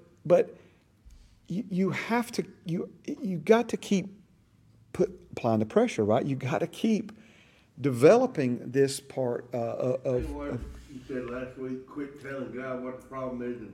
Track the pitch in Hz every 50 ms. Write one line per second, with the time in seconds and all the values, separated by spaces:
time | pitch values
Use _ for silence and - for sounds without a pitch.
0 | - - _ _ - 156 175 165 - - - - - - - _ _ _ _ _
1 | _ - - - - - - _ _ - 165 208 - - 185 180 196 180 139 -
2 | - - 226 240 226 - - - 165 - - - - 170 165 - - - - -
3 | - - 302 - 262 190 180 156 - - 220 233 233 - 220 - - - 202 180
4 | - - - - - _ _ _ _ _ _ _ _ - - - - _ - -
5 | - - - - - - - - - 117 113 107 107 107 - 214 247 226 - -
6 | 104 101 110 135 - 143 135 131 131 127 151 - 170 - - - - 226 214 175
7 | - - - - - - - - - - - - _ _ _ - 123 143 123 113
8 | 131 170 220 247 262 254 - 160 131 123 123 - - 127 120 139 139 135 135 -
9 | - - - 135 131 120 120 - - 120 127 120 117 113 113 - 131 127 127 127
10 | - 139 123 127 127 143 147 143 143 143 135 117 - - - - - - 135 127
11 | - - 131 123 123 120 123 127 127 127 - 135 131 131 127 131 - - - 147
12 | 139 139 - - 135 139 139 135 120 107 110 127 127 131 127 123 127 127 127 -
13 | - - 131 131 131 123 120 120 120 123 120 107 107 98